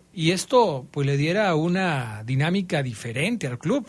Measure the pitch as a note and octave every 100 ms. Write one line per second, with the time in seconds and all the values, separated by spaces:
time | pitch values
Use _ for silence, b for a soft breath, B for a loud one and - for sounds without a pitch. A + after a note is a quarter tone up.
0 | _ - D#3+ F#3 - B3+ A3 C#3 B2 -
1 | C#3 C#3 D3+ F#3+ G#3 D#3 E3 F3+ F#3 D3
2 | A#2 G#2+ A2 C3 D#3 F#3+ F#3 D#3+ C3+ G#2+
3 | A#2+ A2+ F3 A#3+ C3+ A#2+ D#3+ C4+